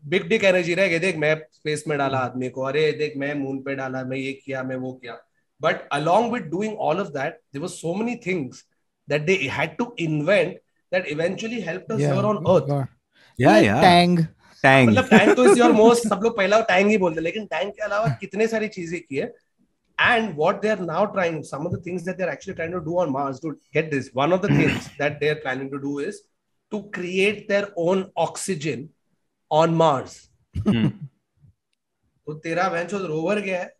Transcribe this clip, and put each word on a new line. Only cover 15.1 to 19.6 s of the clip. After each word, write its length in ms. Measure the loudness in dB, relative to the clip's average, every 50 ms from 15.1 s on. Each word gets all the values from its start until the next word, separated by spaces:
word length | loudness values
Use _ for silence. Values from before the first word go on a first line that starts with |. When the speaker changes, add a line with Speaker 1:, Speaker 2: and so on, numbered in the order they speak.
| 6 6 8 6 6
Speaker 1:
तो 80 | 6 6
is 100 | 6 8
your 180 | 8 6 6 6
most, 220 | 8 8 8 6
Speaker 3:
<laughs> 140 | 6 2 -2
Speaker 1:
सब 120 | -2 0 0
लोग 140 | -2 0
पहला 300 | 0 2 4 4 2 4
Tang 200 | 4 2 4 4
ही 120 | 4 4 2
बोलते 160 | 2 0 -2
हैं, 80 | -2 -4
लेकिन 220 | -4 -6 -6 -8
Tang 260 | -6 -6 -6 -6 -6
के 120 | -6 -8 -8
अलावा 340 | -4 -2 -2 -2 -2 -4 -4
कितने 260 | -8 -10 -2 -2 -2
सारी 220 | 0 0 -2 -4 -4
चीजें 320 | -8 -10 -10 -8 -8 -10
की 160 | -10 _ -6
है। 160 | -6 -6 -6 -8 _ _ _ _ _